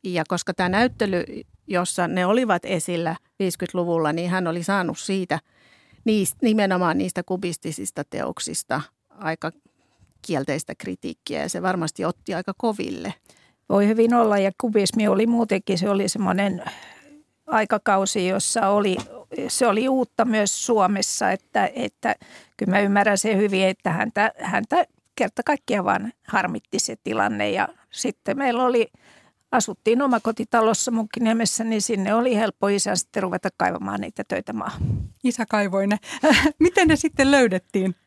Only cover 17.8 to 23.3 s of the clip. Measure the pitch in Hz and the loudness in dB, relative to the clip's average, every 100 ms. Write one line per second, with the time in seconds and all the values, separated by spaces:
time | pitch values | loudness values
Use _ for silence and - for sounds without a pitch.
17.8 | - 196 196 214 180 196 - 233 196 202 | 2 2 2 0 0 0 -2 0 2 2
18.8 | 208 180 - - - - 277 - 240 208 | 2 -2 -6 -16 -12 -8 -6 0 2 2
19.8 | 262 262 247 - 240 220 202 - - 226 | 2 0 -2 0 0 2 0 -2 0 2
20.8 | 190 202 - - 190 190 _ 233 190 262 | 2 2 -2 -2 0 -2 _ -2 -2 -2
21.8 | 247 _ 233 - - - - - 196 196 | -8 _ -4 -4 -8 -20 -20 -6 0 2
22.8 | 202 202 208 196 214 | 2 2 2 2 2